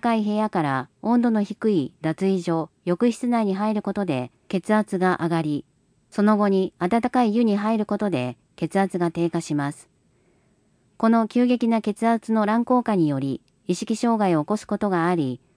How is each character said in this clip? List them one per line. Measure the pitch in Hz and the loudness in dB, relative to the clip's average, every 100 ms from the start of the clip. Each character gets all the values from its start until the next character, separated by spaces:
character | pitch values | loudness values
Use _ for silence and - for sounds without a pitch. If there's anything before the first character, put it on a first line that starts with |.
か | 240 | 0
い | 226 | 0
部 | 208 | 0
屋 | 208 214 | -2 -2
か | 180 | -2
ら | 147 131 131 _ | -2 -2 -6 _
温 | 214 240 | 0 2
度 | 233 | 2
の | 220 | 0
低 | 202 208 220 | -2 -2 0
い | 190 131 - | 0 -2 -4
脱 | 160 - 190 | -6 -2 0
衣 | 190 | 0
所、 | 170 165 156 _ | 0 -2 -4 _
浴 | 180 175 240 | -4 0 0
室 | 220 247 | 0 -2
内 | 233 208 | 0 0
に | |
入 | 190 214 | -2 -2
る | 208 | -2
こ | 196 | -4
と | 196 | -4
で | 185 131 123 _ - | -2 -2 -4 _ -6
血 | 185 - | -4 0
圧 | 214 208 190 | 0 0 0
が | 185 - | 0 0
上 | 170 | 0
が | 165 | -2
り、 | 151 147 - _ _ _ _ | -2 -4 -6 _ _ _ _
そ | - | 0
の | 208 208 | 2 4
後 | 208 | 2
に | 190 185 - | 2 0 -2
温 | 180 233 247 | -2 0 0
か | 254 | 0
い | 226 | 2
湯 | 220 | 2
に | 226 202 | 2 0
入 | 208 226 | 0 -2
る | 208 | -2
こ | 208 | -2
と | 208 | -2
で | 147 123 120 _ - | -2 -4 -8 _ -8
血 | 165 196 | -4 0
圧 | 190 175 | 0 0
が | 175 | -2
低 | 170 170 | 0 -2
下 | 170 | -2
し | - | -4
ま | 147 143 | -2 -4
す。 | - - _ _ _ _ _ _ _ _ _ _ - | -8 -16 _ _ _ _ _ _ _ _ _ _ -2
こ | 226 | 2
の | 233 220 | 2 2
急 | 240 247 | 2 2
激 | 247 233 | 2 0
な | 226 | 0
血 | 214 202 226 | -2 -2 0
圧 | 226 - | 0 0
の | 220 208 | 0 2
乱 | 226 | 0
高 | 233 247 | 2 0
下 | 233 | 2
に | 196 151 | 2 2
よ | 135 | 0
り、 | 135 131 _ _ - | -4 -6 _ _ -6
意 | |
識 | 175 220 220 | -4 -2 -2
障 | 233 226 | 0 2
害 | 196 160 | 2 2
を | |
起 | - | 0
こ | 214 | -4
す | - | -4
こ | 202 | -4
と | 208 | 0
が | 180 170 | 0 0
あ | |
り、 | 175 135 123 _ | 0 -2 -4 _